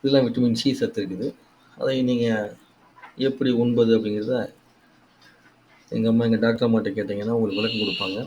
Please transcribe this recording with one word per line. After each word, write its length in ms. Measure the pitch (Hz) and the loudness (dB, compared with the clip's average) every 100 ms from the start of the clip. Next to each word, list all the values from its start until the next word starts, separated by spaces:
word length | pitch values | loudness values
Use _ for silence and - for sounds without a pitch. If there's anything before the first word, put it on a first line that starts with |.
இதெல்லாம் 220 | 135 139 120 | 4 2 2
விட்டமின் 320 | 123 120 113 | 2 0 2
சி 80 | 139 127 | 0 0
சத்து 200 | 113 - | -4 -4
இருக்குது. 260 | 92 92 131 - _ _ _ - | -6 -6 -8 -10 _ _ _ -6
அதை 200 | 131 131 127 | -4 0 0
நீங்க 180 | 123 117 110 104 - _ _ _ - - - 135 | 0 0 0 -4 -10 _ _ _ -20 -20 -4 -2
எப்படி 240 | 135 127 117 | 0 0 2
உண்பது 300 | 120 120 113 110 | 2 4 4 4
அப்படிங்கிறத 400 | 107 104 107 123 101 - _ _ _ _ _ _ - _ _ _ _ _ _ | 2 -4 -2 -2 -4 -10 _ _ _ _ _ _ -20 _ _ _ _ _ _
எங்க 160 | 113 113 | -2 2
அம்மா, 140 | 113 117 | 2 4
எங்க 140 | 110 | 2
டாக்டர் 220 | 113 117 120 | 2 2 2
அம்மாட்ட 220 | 113 104 98 | 2 0 -4
கேட்டீங்கன்னா 400 | 98 101 107 117 | -6 -4 -2 0
உங்களுக்கு 260 | 110 98 | 0 -2
விளக்கம் 220 | 110 110 | -4 -2
கொடுப்பாங்க. 360 | 101 85 95 98 | -4 -4 -6 -6